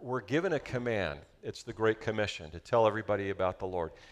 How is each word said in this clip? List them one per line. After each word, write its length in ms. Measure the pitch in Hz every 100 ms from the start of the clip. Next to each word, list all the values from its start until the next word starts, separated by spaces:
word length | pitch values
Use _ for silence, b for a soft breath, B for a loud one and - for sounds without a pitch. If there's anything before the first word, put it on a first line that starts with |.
we're 200 | 120 127
given 340 | 104 143 185
a 60 | 151
command. 600 | - 127 120 110 87 73 - -
It's 200 | - -
the 100 | -
Great 300 | 110 110 110
Commission 480 | - 110 104 - 78
to 100 | 82
tell 260 | - 120 110
everybody 440 | 107 104 104 98
about 280 | 95 92 90
the 80 | 95
Lord. 260 | 92 80 B B